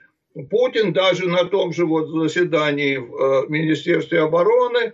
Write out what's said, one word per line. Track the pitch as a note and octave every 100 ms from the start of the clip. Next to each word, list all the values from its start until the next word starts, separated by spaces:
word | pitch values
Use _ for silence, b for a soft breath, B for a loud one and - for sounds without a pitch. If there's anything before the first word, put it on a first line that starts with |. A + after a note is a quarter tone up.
| b _ _ E3 C#3
Путин | G#3+ B3+ B3 G3+
даже | D#3+ F#3+ F3+ F#3
на | F3
том | F3 G3 F3
же | D#3 E3
вот | D#3+ C#3+
заседании | D#3 D#3 F3+ E3+ D#3 D3+ C#3+ C#3 C3+
в, | A#2
э, | - C3+ C3+ -
Министерстве | D3+ D#3+ D3 E3+ E3 - E3
обороны, | D3+ E3 C4+ A#4+ B4 - A#4